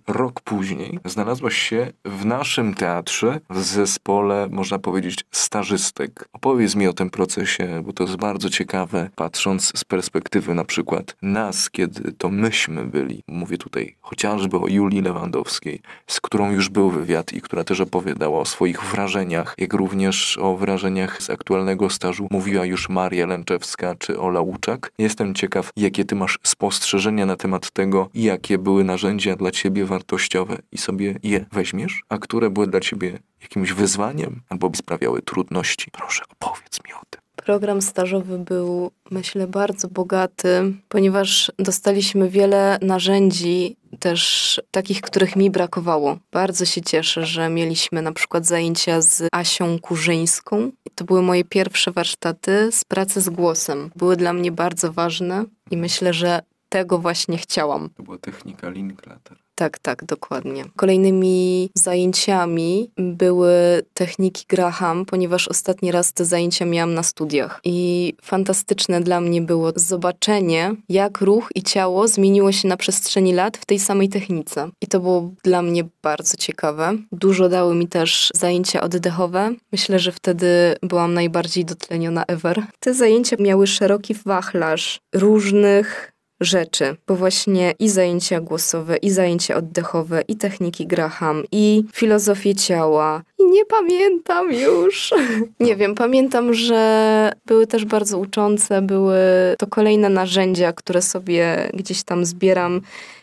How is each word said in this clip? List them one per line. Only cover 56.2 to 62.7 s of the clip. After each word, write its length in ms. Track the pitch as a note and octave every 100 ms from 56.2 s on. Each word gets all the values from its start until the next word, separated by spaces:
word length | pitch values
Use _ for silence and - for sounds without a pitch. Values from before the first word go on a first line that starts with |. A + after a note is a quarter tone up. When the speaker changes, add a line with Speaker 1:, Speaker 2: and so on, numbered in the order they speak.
| F3 E3+ - _ -
Speaker 2:
tego 280 | F#3+ F3+ F3
właśnie 400 | E3+ E3+ - E3+
chciałam. 520 | - F3+ D3 C#3+ -
Speaker 1:
To 140 | -
była 140 | - F2
technika 520 | - - - - F2
Linklater. 680 | F#2+ G2 - - - _ - _ -
Speaker 2:
Tak, 240 | D#3 -
tak, 260 | - C#3+ D#3+
dokładnie. 600 | D3 - C3+ C3+ C3+ C3+ -
Kolejnymi 920 | F#3+ F#3+ F#3+ F#3+ F#3 F#3 F#3 F3+ F#3+
zajęciami 1160 | - F#3 F3+ F3+ F#3 - F#3 F3 E3 E3